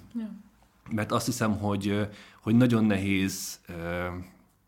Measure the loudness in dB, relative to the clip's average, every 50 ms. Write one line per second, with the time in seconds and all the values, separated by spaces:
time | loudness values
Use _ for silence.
0 | -10 -12 -10 -10 -8 -10 -12 -16 -18 _ _ _ _ _ _ _ _ -6 -4 -4
1 | -2 0 -2 0 0 -2 -2 0 0 0 0 0 0 -2 -2 0 0 0 0 0
2 | -2 -4 -6 -12 -20 -20 -20 -6 0 4 6 6 6 6 6 4 4 4 2 2
3 | 2 0 2 2 0 0 -2 -6 -8 -10 -12 -14 _ -14 -10 -8 -6 -6 -4 -4
4 | -4 -4 -6 -8 -10 -14 -18 -20 _ _ _ _ _